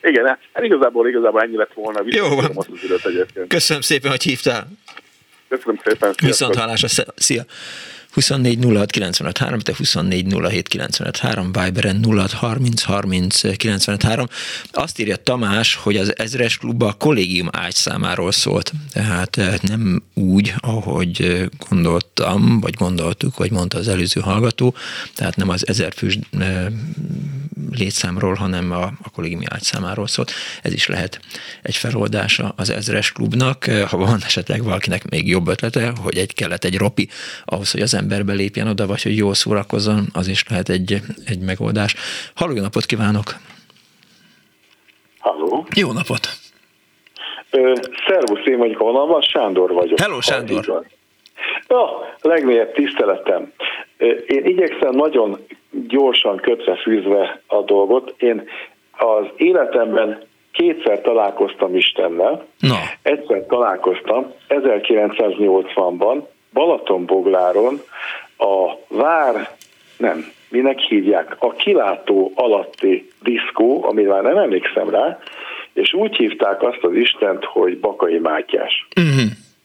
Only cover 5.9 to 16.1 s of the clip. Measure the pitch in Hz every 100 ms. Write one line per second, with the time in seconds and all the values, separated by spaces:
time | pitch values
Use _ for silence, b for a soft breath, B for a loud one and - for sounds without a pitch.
5.9 | 110 101 98 139 107 127 123 113 113 120
6.9 | - - - - 120 - B B B B
7.9 | B B - 135 139 123 117 123 104 104
8.9 | - 92 90 - - 131 117 - - -
9.9 | - 90 92 92 95 85 90 - - -
10.9 | - - - 120 107 92 95 92 95 104
11.9 | 98 113 104 95 - 117 117 123 113 -
12.9 | 101 101 92 92 - 104 95 113 98 -
13.9 | 104 110 117 123 B B B B - 160
14.9 | - 107 95 - 123 107 104 113 - -
15.9 | 104 101